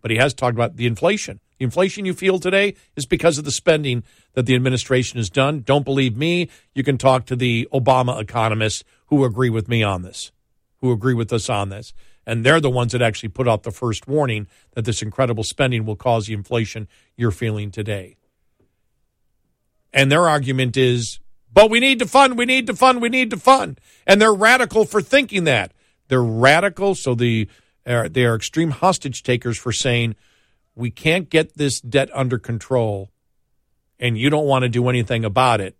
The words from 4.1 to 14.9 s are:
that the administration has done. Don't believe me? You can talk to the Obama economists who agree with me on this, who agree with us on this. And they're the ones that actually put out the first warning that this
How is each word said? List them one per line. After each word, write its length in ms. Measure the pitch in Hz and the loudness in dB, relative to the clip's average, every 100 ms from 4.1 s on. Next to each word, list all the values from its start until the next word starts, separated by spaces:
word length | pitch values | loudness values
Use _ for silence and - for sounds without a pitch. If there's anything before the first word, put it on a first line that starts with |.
| _ _ | _ _
that 140 | - 123 | -4 0
the 80 | |
administration 640 | 127 127 127 - 127 120 127 | 2 2 -2 0 -2 0 -6
has 120 | 104 | -4
done. 300 | 139 135 151 | 0 0 -2
Don't 240 | 117 143 | 0 0
believe 320 | 139 135 131 110 | 2 0 0 -2
me? 320 | 160 175 170 _ _ | -2 -2 -4 _ _
You 80 | - | -6
can 160 | 135 127 | -2 0
talk 280 | 135 131 - | 2 2 0
to 100 | 127 | -4
the 320 | 123 117 110 | 0 -2 -2
Obama 480 | 135 127 127 123 123 | -2 4 4 2 -4
economists 600 | 107 120 110 110 110 - - _ _ | -6 -2 -2 0 -2 -4 -14 _ _
who 160 | 147 | 0
agree 260 | 131 110 127 | 2 0 -2
with 180 | 113 104 | -2 -2
me 140 | 117 | -2
on 200 | 104 95 | 0 -2
this, 300 | 90 - - _ _ _ _ _ | -8 -14 -18 _ _ _ _ _
who 100 | 127 | -2
agree 240 | 117 120 | 0 0
with 180 | 123 110 | -2 -2
us 160 | 117 - | -4 -4
on 200 | 107 101 | -4 -4
this. 240 | 98 - - - _ - | -10 -16 -20 -20 _ -8
And 180 | 117 | -2
they're 160 | 117 160 | 2 2
the 100 | 147 | 2
ones 220 | 127 120 | 0 -2
that 100 | 123 | 0
actually 260 | 117 107 110 | 0 0 -10
put 180 | 113 127 | -4 0
out 160 | 107 | 0
the 80 | - | -2
first 380 | - 123 104 - | -8 -6 -6 -4
warning 400 | 147 139 107 101 _ _ | -2 -2 -4 -8 _ _
that 120 | - | -8
this 180 | 117 | -6